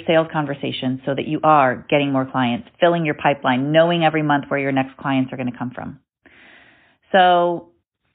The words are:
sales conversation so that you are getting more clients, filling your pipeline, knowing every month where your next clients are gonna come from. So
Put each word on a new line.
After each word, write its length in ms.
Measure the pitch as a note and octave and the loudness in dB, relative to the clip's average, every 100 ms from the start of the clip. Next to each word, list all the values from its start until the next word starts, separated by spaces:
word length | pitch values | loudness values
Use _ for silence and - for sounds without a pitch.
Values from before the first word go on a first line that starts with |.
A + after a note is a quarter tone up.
| E3 | 0
sales 200 | D#3+ D#3+ | 0 0
conversation 680 | D#3+ D3 C#3 C3+ C3 B2+ C3 - | -4 -6 -6 -8 -6 -6 -6 -4
so 80 | |
that 140 | C#3 B2 | -6 -4
you 140 | D#3 | -2
are 420 | D3+ D3+ C3 A#2+ - | 2 4 4 0 -2
getting 220 | D3 C#3+ | 0 0
more 140 | C3+ C3 | -2 -2
clients, 440 | C3 B2 A#2+ - _ | -2 -2 -2 -8 _
filling 260 | F3 E3+ D#3 | 0 2 -2
your 100 | D3 | -2
pipeline, 560 | D3+ C#3+ C#3 B2+ C#3 | -2 0 0 -2 2
knowing 320 | D#3 E3+ E3+ D#3+ | 4 4 2 0
every 180 | D#3 | 0
month 220 | D3+ C#3+ - | 0 0 0
where 120 | C#3+ | -4
your 120 | C#3 | -2
next 240 | C3+ C3+ - | -2 -4 -6
clients 360 | C#3+ C3+ C3 | -4 -2 -2
are 40 | C3 | -4
gonna 200 | B2 A#2+ | -8 -8
come 140 | B2 | -10
from. 280 | - - C3+ _ _ _ _ - - _ _ _ _ _ | -10 -14 -16 _ _ _ _ -20 -20 _ _ _ _ _
So 580 | G3 F3+ F3 F3 E3+ - _ _ _ _ | 4 4 4 2 -2 -8 _ _ _ _